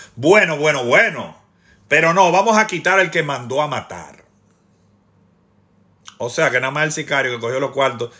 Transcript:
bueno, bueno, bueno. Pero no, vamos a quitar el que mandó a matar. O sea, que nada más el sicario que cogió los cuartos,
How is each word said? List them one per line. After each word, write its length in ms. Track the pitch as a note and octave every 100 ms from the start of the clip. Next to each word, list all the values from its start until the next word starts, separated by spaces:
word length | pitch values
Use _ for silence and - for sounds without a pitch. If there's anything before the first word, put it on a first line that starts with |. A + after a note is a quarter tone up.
| - -
bueno, 400 | C3+ G#3 F#3 D3+
bueno, 300 | D3+ C#3+ A#2+
bueno. 500 | D3+ A3 D3 E2+ - _ _ _ _ -
Pero 240 | D3 E3
no, 180 | F3 F3+
vamos 260 | F3+ G#3 G#3+
a 80 | G#3+
quitar 320 | F3 D#3+ F#3+
el 100 | F#3
que 120 | E3+
mandó 380 | D3+ C3+ B2 C3+
a 60 | D3+
matar. 560 | B2+ - F2+ D2+ - _ _ _ _ _ _ _ _ _ _ _ _ _ _ _ _ _ _ - -
O 100 | A#2+
sea, 200 | B2 D#3
que 120 | B2
nada 100 | C3
más 140 | C#3+ D#3
el 80 |
sicario 400 | D3+ D3+ C#3+ C3
que 80 | A#2+
cogió 180 | A#2 C3
los 120 | C#3
cuartos, 420 | C3+ C3+ A#2 A#2 -